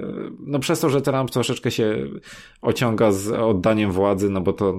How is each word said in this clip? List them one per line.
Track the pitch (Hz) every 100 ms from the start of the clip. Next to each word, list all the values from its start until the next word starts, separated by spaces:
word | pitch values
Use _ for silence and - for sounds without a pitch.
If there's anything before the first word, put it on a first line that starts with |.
| - 101 - -
no | - 143
przez | 131 160
to, | 160
że | 139
Trump | 135 131 127
troszeczkę | 131 117 120 123
się | - 107 110 69 - - - - -
ociąga | - 107 123 110 113
z | 98 101
oddaniem | 123 113 98 98 107 104
władzy, | 90 101 98 101
no | 98
bo | 87
to, | 92 101